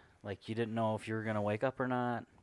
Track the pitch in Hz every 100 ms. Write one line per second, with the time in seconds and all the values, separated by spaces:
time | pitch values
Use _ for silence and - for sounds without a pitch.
0 | - - 104 95 - 110 113 113 113 110
1 | - 110 110 107 104 107 135 - 127 123
2 | 123 117 - -